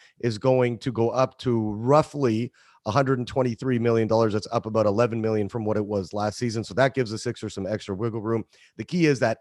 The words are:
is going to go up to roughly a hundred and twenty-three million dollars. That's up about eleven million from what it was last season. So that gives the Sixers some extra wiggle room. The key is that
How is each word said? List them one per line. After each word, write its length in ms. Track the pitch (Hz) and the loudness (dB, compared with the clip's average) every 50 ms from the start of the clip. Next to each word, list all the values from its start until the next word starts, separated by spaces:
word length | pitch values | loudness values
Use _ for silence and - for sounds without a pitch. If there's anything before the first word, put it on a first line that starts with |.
| - _ _ - | -20 _ _ -4
is 180 | - 120 107 | -4 -4 -4
going 400 | 104 - 131 131 127 123 120 120 107 | 0 2 2 4 4 2 0 0 -4
to 120 | - 135 | -6 -6
go 180 | 113 117 117 117 | -2 0 0 0
up 280 | 104 127 131 - - - | 2 0 0 0 -2 -6
to 320 | - 131 120 113 110 107 | -2 0 0 0 0 -2
roughly 800 | 104 107 117 127 143 156 156 - - 147 135 120 107 110 120 123 _ _ _ _ _ _ - | -4 -4 0 4 4 4 4 2 -2 0 0 2 2 0 -2 -4 _ _ _ _ _ _ -6
a 60 | 107 | 0
hundred 260 | 98 139 139 131 135 | 0 2 2 2 0
and 100 | 123 120 | -2 -2
twenty-three 520 | - - 135 131 123 113 - 127 131 123 117 | -4 -2 0 0 0 -2 -4 -2 -2 0 2
million 280 | 117 117 117 113 110 | 2 2 4 4 2
dollars. 260 | 107 110 113 113 107 98 | 4 4 4 4 2 0
That's 140 | 107 - - | -2 -4 -2
up 140 | 117 117 - | -4 -4 -4
about 200 | 110 107 110 104 | 0 0 2 2
eleven 360 | 104 98 110 120 107 117 113 | 4 4 4 2 2 2 0
million 260 | 110 110 110 107 101 | 0 0 0 0 -2
from 160 | 95 - 117 107 | -2 -4 -4 -2
what 140 | 104 104 | 0 0
it 80 | 107 104 | -2 -2
was 280 | 98 104 98 92 80 - | -2 -2 -4 -4 -4 -4
last 240 | 101 104 107 - | -2 -2 -2 -2
season. 260 | - 123 117 104 113 101 | -2 -4 -4 -4 -4 -6
So 100 | - 92 | -4 0
that 200 | 127 135 135 - | 2 2 2 2
gives 180 | 131 123 101 | 0 -2 -2
the 60 | 110 | -4
Sixers 360 | 107 - 123 - - 113 104 - | -6 -6 -6 -6 -6 -8 -10 -8
some 120 | 98 95 | -6 -4
extra 300 | 95 107 101 - - 95 | -4 -4 -4 -4 -6 -6
wiggle 260 | 92 117 117 104 117 | -4 -4 -4 -4 -4
room. 220 | 101 110 113 113 - _ _ _ _ _ _ | -4 -2 -2 -2 -4 _ _ _ _ _ _
The 60 | - 113 | -12 -10
key 220 | - 165 180 160 | -4 0 2 4
is 140 | 151 139 110 | 4 4 4
that 200 | 131 113 113 - | 2 0 0 0